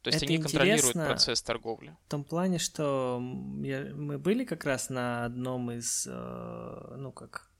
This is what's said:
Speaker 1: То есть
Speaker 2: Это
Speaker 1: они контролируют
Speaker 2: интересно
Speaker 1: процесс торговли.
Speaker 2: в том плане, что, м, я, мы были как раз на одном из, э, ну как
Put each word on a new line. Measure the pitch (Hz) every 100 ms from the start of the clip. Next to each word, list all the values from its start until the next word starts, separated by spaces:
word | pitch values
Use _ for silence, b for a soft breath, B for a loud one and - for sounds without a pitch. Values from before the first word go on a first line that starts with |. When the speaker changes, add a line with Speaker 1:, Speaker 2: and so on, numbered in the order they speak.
Speaker 1:
То | -
есть | 147
Speaker 2:
Это | 139
Speaker 1:
они | 160
контролируют | 156 151 139 156 135 170
Speaker 2:
интересно | 147
Speaker 1:
процесс | - - 117
торговли. | - 113 113 110 143 160 _
Speaker 2:
в |
том | 147
плане, | 139 160 185 170
что, | - - 147 135 127 123
м, | 123 127 135 135
я, | 135 135 139 143
мы | 147 143
были | 143 226
как | 254 160 147
раз | 131 -
на | 127 123 120 120
одном | 123 127 127 120
из, | 120 117 - 127
э, | 120 - 60 - 58 117 - - 123
ну | 135
как | - 120 - _ _